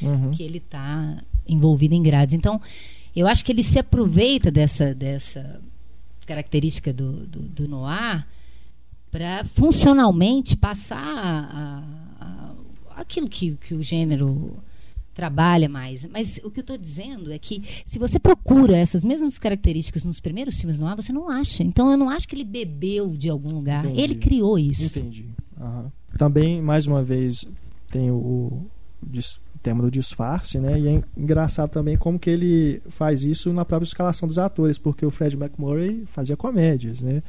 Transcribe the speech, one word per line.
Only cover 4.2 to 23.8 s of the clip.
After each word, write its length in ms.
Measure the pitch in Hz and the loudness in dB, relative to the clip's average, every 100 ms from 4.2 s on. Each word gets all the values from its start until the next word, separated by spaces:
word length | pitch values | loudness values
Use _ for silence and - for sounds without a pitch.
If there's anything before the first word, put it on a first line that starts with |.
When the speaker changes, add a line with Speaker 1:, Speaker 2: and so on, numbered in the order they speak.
| 247 269 170 | 4 4 4
Speaker 2:
dessa, 420 | 147 151 - 143 | 4 4 4 0
dessa 680 | 131 135 139 - 139 135 123 - - - - - - - | 0 -4 -6 -8 -10 -10 -12 -14 -14 -14 -14 -12 -12 -8
característica 640 | 147 - 151 156 - 143 | -8 -2 0 0 -2 -4
do, 340 | 127 135 139 180 | -4 -4 -6 -8
do, 140 | 151 | -10
do 280 | 143 - 147 | -8 -6 -6
noir 580 | 135 135 185 233 165 - - - - - - - - - | -6 -6 -4 -4 -4 -6 -12 -12 -14 -14 -16 -18 -18 -10
pra 340 | 160 170 185 | -8 -6 -6
funcionalmente 1120 | - - 302 - 285 277 226 170 196 269 - - | -2 4 4 6 6 8 6 6 4 2 2 2
passar 400 | 202 202 - - | 2 -2 -8 -10
a, 840 | 285 277 185 156 139 147 147 143 151 156 165 - | -8 -4 -2 -4 -4 -8 -10 -10 -12 -14 -16 -14
a, 40 | 175 180 127 - - - - - | -12 -12 -12 -12 -12 -12 -12 -12
a, 40 | |
aquilo 280 | 349 349 285 | -8 -6 -6
que, 280 | - 170 147 | -2 -4 -4
que 180 | - | -6
o 80 | 160 | -6
gênero 720 | 143 165 160 139 139 139 - - - - - - - | -2 0 2 2 2 0 -4 -10 -14 -14 -12 -12 -12
trabalha 560 | - 170 143 175 170 151 | -8 -4 2 4 6 4
mais. 360 | 143 127 127 | -2 -10 -12
Mas 340 | 165 214 202 - | -10 -8 -8 -8
o 60 | 208 | -12
que 100 | 262 | -12
eu 40 | |
tô 120 | 247 262 | -10 -12
dizendo 560 | 165 147 240 240 156 | -12 -12 -12 -12 -12
é 60 | 151 | -10
que 240 | - 202 208 - | -10 -10 -10 -14
se 140 | - 226 | -10 -4
você 200 | 240 - | 2 6
procura 580 | - - - 269 247 175 | 6 6 8 8 10 8
essas 280 | 175 175 | 6 2
mesmas 340 | 208 302 294 - | 2 2 0 0
características 680 | 220 202 175 165 156 160 | -2 2 2 2 -4 -4
nos 160 | 175 - | -4 -6
primeiros 360 | 160 190 269 - | -6 -6 -4 -4
filmes 200 | 170 151 | -2 -2
noir, 160 | 160 | -2
você 180 | 208 226 | -4 -4
não 160 | 269 349 | -4 -2
acha. 360 | 262 285 - | -2 -2 0
Então 260 | 175 208 262 | 0 4 6
eu 60 | 277 | 6
não 120 | 262 | 2
acho 200 | 302 - | 0 -6
que 80 | 277 | -8
ele 80 | |
bebeu 640 | 214 240 180 143 185 202 196 151 | -8 -8 -8 -6 -2 -2 -2 -2
de 120 | 160 | -2
algum 220 | 147 147 | -2 -4
lugar. 320 | 156 139 147 | -4 -2 -2